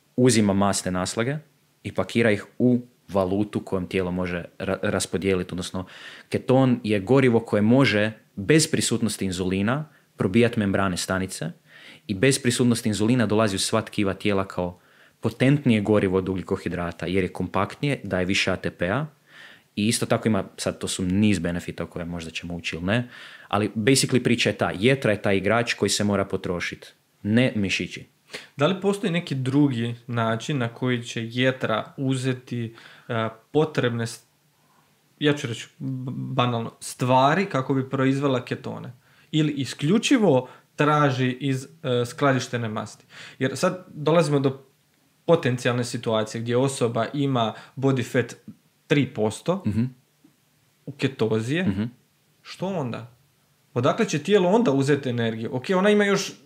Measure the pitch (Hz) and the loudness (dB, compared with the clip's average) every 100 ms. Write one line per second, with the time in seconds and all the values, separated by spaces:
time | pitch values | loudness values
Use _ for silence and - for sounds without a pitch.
0 | _ - 127 113 104 98 98 95 - 92 | _ 2 4 6 4 4 2 0 -2 -4
1 | 92 - 117 151 - _ _ _ 104 - | -4 -2 -4 -4 -10 _ _ _ -8 -6
2 | 92 117 117 101 - _ 123 123 123 _ | -2 2 2 2 -4 _ 2 2 -2 _
3 | _ 98 95 98 104 107 - 95 90 95 | _ -2 0 0 -2 -4 -4 -6 -2 -2
4 | 90 90 90 87 82 _ 92 95 104 98 | -2 -4 -4 -6 -8 _ -4 -2 -2 -2
5 | - 92 95 92 90 90 90 95 92 - | -2 -2 0 0 -2 -6 -8 -8 -10 -14
6 | - - - 104 - 131 131 120 107 104 | -20 -20 -6 -6 2 4 6 2 2 -2
7 | 98 135 131 117 113 107 107 123 127 104 | 4 4 6 4 2 2 4 6 6 4
8 | 107 110 _ - 95 156 156 120 - 113 | 0 -4 _ -12 4 4 4 0 0 0
9 | 110 - 95 87 92 95 101 139 156 _ | -2 -2 -4 -2 -2 0 0 -2 -6 _
10 | _ _ 104 95 117 113 101 98 98 90 | _ _ 2 4 4 2 0 0 0 -2
11 | - 95 95 - - - _ - - - | -4 -4 -4 -6 -10 -12 _ -20 -20 -20
12 | - 95 131 135 120 117 123 117 110 101 | -8 0 2 4 0 2 2 2 0 0
13 | 107 127 107 107 110 95 - 110 104 - | 2 2 2 2 2 0 0 -2 -2 -2
14 | 98 92 104 98 95 - 90 87 _ _ | -2 -2 0 0 -2 -4 -6 -6 _ _
15 | _ _ 117 - 135 147 131 110 101 104 | _ _ -6 0 2 4 4 2 4 2
16 | 98 92 92 95 85 95 98 85 87 - | 4 0 0 -4 -4 -6 -4 -6 -6 -6
17 | 85 95 92 - 92 95 101 - 147 135 | -2 -2 -2 -4 -4 -2 -4 -4 -4 -4
18 | 101 95 90 98 - 90 82 - 87 113 | -4 -2 0 0 0 -2 -6 -4 -2 -2
19 | 151 - _ - - - _ - 104 117 | -4 -12 _ -20 -20 -20 _ -4 -2 0
20 | 110 117 120 104 92 - - - 92 - | 0 0 2 0 -2 -6 -6 -4 -8 -4
21 | 92 95 107 95 85 87 - 85 87 - | 0 2 4 2 0 -4 -8 -8 -8 -8
22 | 85 87 82 - 87 85 80 82 90 117 | -8 -8 -10 -12 -10 -10 -8 -6 -2 -2
23 | 123 - - - - 101 107 113 110 135 | -2 -12 -20 -20 -4 -2 0 0 2 2
24 | 131 123 120 117 113 - 92 82 110 135 | 4 2 2 2 0 0 -2 2 2 2
25 | 113 101 107 98 92 113 120 - 104 - | 2 0 2 0 2 0 0 -2 0 0
26 | 104 98 95 95 87 87 - - - _ | 0 0 0 -4 -4 -6 -6 -10 -18 _
27 | _ _ 101 110 131 107 95 - 87 - | _ _ 0 2 2 0 -2 -2 -4 -8
28 | - _ _ - - - 147 190 196 202 | -18 _ _ -18 -16 -2 0 0 -2 -2
29 | 208 170 170 135 127 139 147 120 117 117 | -2 -4 -4 -4 0 2 2 2 -4 -6
30 | - 120 113 113 - 147 117 - 127 123 | -6 -2 0 -2 -4 -4 -4 -4 -2 -2
31 | 117 120 113 120 131 127 113 110 - - | -4 -8 -6 0 0 0 -2 -2 -4 -6
32 | 135 131 131 127 - 120 113 113 - - | -2 -2 -2 -4 -6 -8 -8 -10 -20 -20
33 | - 120 110 - _ 147 156 - 123 117 | -6 -4 -4 -6 _ 0 0 0 -2 -2
34 | 113 - _ _ _ _ _ _ _ _ | -6 -8 _ _ _ _ _ _ _ _
35 | _ _ 147 147 120 117 - _ 135 131 | _ _ 0 2 -2 -8 -10 _ -8 -6
36 | 131 127 131 131 123 117 113 - - - | -8 -8 -6 0 0 0 -6 -10 -16 -4
37 | 127 131 135 165 196 139 131 135 127 131 | 2 6 6 4 0 -2 0 -2 0 0
38 | 131 135 143 127 123 120 117 110 110 - | 2 2 0 0 -2 -8 -8 -10 -12 -18
39 | _ _ _ 156 156 139 127 - 147 220 | _ _ _ 0 0 -2 -6 -4 0 2
40 | - 269 208 127 123 - _ - 147 151 | 4 4 6 4 2 -14 _ -2 2 4
41 | 143 127 127 127 143 131 - - 135 123 | 2 2 0 0 -2 -4 -6 -10 -2 -2
42 | 120 - 143 131 120 120 117 110 107 - | -2 0 2 2 0 -6 -4 -6 -10 -14
43 | _ - - - 131 131 185 185 - 147 | _ -20 -20 -4 -4 0 -2 -2 -10 -4
44 | 147 170 147 143 135 135 - _ _ _ | 2 4 4 2 0 -2 -12 _ _ _
45 | _ _ - 165 135 123 127 123 120 131 | _ _ 2 2 4 0 0 0 -2 -4
46 | 120 110 107 113 117 120 131 135 120 117 | -2 0 -2 -6 -2 2 0 0 -2 0
47 | 113 151 139 127 110 98 - - 135 135 | -2 -2 0 2 0 -4 -14 -2 0 2
48 | 113 131 117 - - - _ _ _ 147 | 0 -2 -2 -6 -20 -20 _ _ _ 0
49 | 127 - 107 104 - 190 113 104 127 - | 0 0 -2 -2 -4 -4 -2 -2 -2 -6
50 | _ _ _ _ _ _ _ _ - - | _ _ _ _ _ _ _ _ -18 -6
51 | 131 - 110 110 113 156 185 98 113 - | -6 -2 -2 0 -2 -2 -2 -2 -4 -8
52 | _ _ _ _ - - 180 190 127 110 | _ _ _ _ -20 -10 -6 -6 -6 -8
53 | 113 _ _ _ _ _ _ 123 127 185 | -12 _ _ _ _ _ _ 0 0 2
54 | 220 151 - 208 180 214 220 135 139 143 | 0 -2 2 4 6 4 4 2 2 0
55 | 135 120 113 113 113 127 - 185 202 208 | 0 -2 -2 -2 -6 -6 -2 2 4 4
56 | 202 190 - - | 4 2 -2 -10